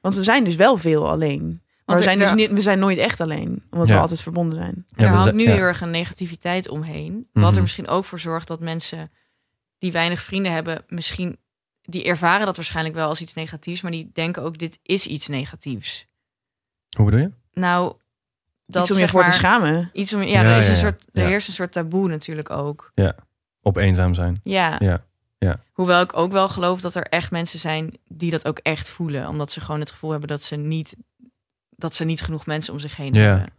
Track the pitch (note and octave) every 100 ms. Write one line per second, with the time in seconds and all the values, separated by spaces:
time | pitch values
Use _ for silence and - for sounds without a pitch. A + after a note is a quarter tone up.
0 | F#3 G3 F#3+ C4+ G#3 E3 A3 A3+ E3 D#3
1 | D3+ D#3+ D#3 C#3+ D#3+ E3 _ _ - F3
2 | G3 G3 G3 G#3+ G#3+ G3+ G3+ F#3+ G3 F3
3 | G#3 - D#3+ D3+ E3+ - _ E3+ D#3+ G2+
4 | E3 E3 - E3+ E3+ D#3+ F3 F3+ - -
5 | F#3+ F#3+ G3 G#3+ A#3 G3+ F#3 F3 E3+ E3
6 | E3+ - F3 E3 F3 F#3 F#3 D3+ D#3+ D3+
7 | D#3 G3+ B3+ - G2+ G2 F#2+ - - F3
8 | F#3+ F3 E3 E3 E3 E3 E3 E3 - E3
9 | D#3+ _ _ _ _ _ _ _ F#3 E3+
10 | E3+ F3 - F#3+ F#3+ E3 E3 D#3+ _ F3
11 | - - F3 - _ _ _ _ - E3+
12 | - F3 E3+ F#3+ G#3 F3 D#3+ E3 D#3+ D#3+
13 | D#3 D#3+ E3 - D#3+ D#3+ F3 F3 F3+ E3
14 | D#3+ - E3 F3 D3 D#3 E3 - - F#3+
15 | - D3 - C#3 C#3+ - C#3+ A2+ - -
16 | _ _ _ _ _ _ _ _ _ -
17 | G#2 G#2+ F3 - _ - F3+ F3+ F3+ -
18 | _ _ _ _ _ _ _ F3+ F3+ F#3+
19 | F3 F#3 F3+ F3+ F#3 A3+ D3+ E3 F3 -
20 | G3 G#3 F#3+ G3+ A2 A2+ G2+ F2+ E2+ F#2
21 | _ C#3 F#3 G3 G#3 F#3+ F3+ F3+ E3 F#3
22 | F#3+ D#3 D#3 D#3 D3 - C#3+ D3 - -
23 | F#2 - _ _ _ _ G2+ F#2 F#2+ F2+
24 | F2+ F2+ F2 F#2 - F#3+ E3+ D#3 G2+ E2+
25 | _ _ _ _ F#2 B2 _ - F3+ F3
26 | F3+ - F3 G3 F#3+ F#3+ F3+ F3+ F3+ F3
27 | - E3+ - E3+ E3+ E3 E3 D#3 D#3+ -
28 | _ D#3+ E3+ D#3+ - D3 - D#3 - -
29 | E3 C#3 - D3+ C#3+ - - D3+ D3+ -
30 | D#3 D3+ D3+ D3 - D3+ D3 D#3+ D#3 -
31 | - _ - _ _ _ _ _ E3 -
32 | D#3+ D#3+ - D#3 - D#3 D#3 D3 D3 -
33 | C#3 A2+ G#2+ F#2+ F#2+